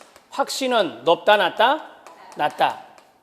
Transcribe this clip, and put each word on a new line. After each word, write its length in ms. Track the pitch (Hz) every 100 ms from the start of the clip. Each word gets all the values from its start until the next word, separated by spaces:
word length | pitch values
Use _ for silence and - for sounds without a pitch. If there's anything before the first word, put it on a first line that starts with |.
| - - _
확신은 760 | - 277 - 262 240 165 -
높다, 320 | 165 170 - 208
낮다? 500 | 175 170 226 302 - - - - - -
낮다. 440 | 151 - 147 110 - - - _